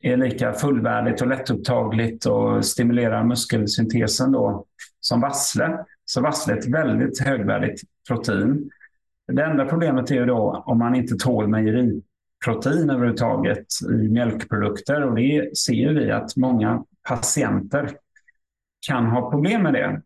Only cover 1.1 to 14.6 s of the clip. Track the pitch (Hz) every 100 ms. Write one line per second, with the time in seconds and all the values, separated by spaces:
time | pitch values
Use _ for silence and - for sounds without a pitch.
1.1 | 120 127 131 - 107 - 120 110 113 117
2.1 | 113 - - 101 107 110 - 120 120 117
3.1 | 110 113 120 - 113 104 - 110 123 110
4.1 | - 135 131 101 95 - _ - _ -
5.1 | 120 117 - - 127 170 - - _ -
6.1 | - 123 - - 101 123 - 135 110 123
7.1 | - 139 135 - - - - - _ -
8.1 | 117 113 95 107 147 - _ - _ _
9.1 | _ - 131 160 147 131 165 165 131 123
10.1 | 135 120 120 104 - - 117 117 127 120
11.1 | - 131 113 107 110 107 120 123 - -
12.1 | _ _ _ - 110 - 160 151 131 120
13.1 | 110 113 107 - - - - - 117 107
14.1 | 113 117 110 - 104